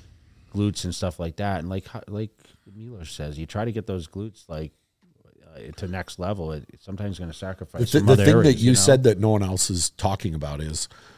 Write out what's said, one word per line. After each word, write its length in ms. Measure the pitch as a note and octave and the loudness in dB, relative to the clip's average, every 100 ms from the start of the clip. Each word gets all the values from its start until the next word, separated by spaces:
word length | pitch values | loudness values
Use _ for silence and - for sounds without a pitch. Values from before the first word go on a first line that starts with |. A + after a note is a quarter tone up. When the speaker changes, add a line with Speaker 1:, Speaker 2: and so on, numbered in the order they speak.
| - _ _ _ _ | -20 _ _ _ _
Speaker 1:
glutes 320 | G2+ G#2 E2+ F2+ | -2 -2 -2 -8
and 100 | E2+ | -6
stuff 240 | F#2 - | -6 -6
like 160 | E2+ D#2+ | -10 -6
that. 220 | G2+ F#2 | -4 -4
And 80 | E2+ | -6
like, 180 | F#2+ - A#2+ - | -8 -10 -16 -12
like 240 | G2+ G#2+ _ _ _ - | -10 -10 _ _ _ -20
Milos 380 | G2+ A#2 G#2+ D#2 | -20 -18 -16 -16
says, 260 | - D2+ D2 | -12 -12 -10
you 80 | D#2+ | -8
try 200 | G#2 A#2 | -6 -4
to 60 | |
get 120 | G#2+ G2 | -6 -6
those 220 | F#2 E2 | -8 -8
glutes, 400 | F#2+ G#2+ - - | -10 -12 -14 -14
like, 240 | D#2 D#2 _ _ _ _ _ _ _ D#2+ D#2+ | -12 -12 _ _ _ _ _ _ _ _ -20
uh, 160 | G#1 - | -18 -12
to 100 | F#2 | -8
next 320 | F#2 - - | -8 -8 -8
level, 320 | F2+ G2+ D#2 | -6 -6 -6
it, 140 | D2+ - | -8 -12
it's 100 | - | -20
sometimes 360 | - F#2+ G#2 F2 | -14 -10 -8 -8
gonna 140 | E2+ | -10
sacrifice 480 | - F#2+ F#2+ F2+ - A#2 | -10 -12 -12 -10 -4 2
Speaker 2:
The, 80 | C3 | 4
Speaker 1:
some 60 | G#2 | 8
Speaker 2:
the 60 | |
Speaker 1:
other 120 | B2+ G2 | 8 8
Speaker 2:
thing 80 | A2+ | 8
Speaker 1:
areas, 200 | C#3+ A2 | 6 6
Speaker 2:
that 40 | |
you 40 | A#2+ | 6
Speaker 1:
you 40 | |
know? 80 | B2 | 6
Speaker 2:
said 240 | C#3+ B2+ | 6 6
that 160 | B2+ F#2+ | 6 4
no 100 | G#2+ | 2
one 140 | G#2+ | 2
else 260 | F#2+ F#2+ - | 0 -2 -2
is 220 | F2+ - | -2 -4
talking 420 | - G#2+ F#2+ F2+ | -2 -4 -2 -6
about 260 | D#2 D2 D2 | -6 -8 -8
is 280 | D#2 D2+ - - - | -6 -8 -10 -14 -20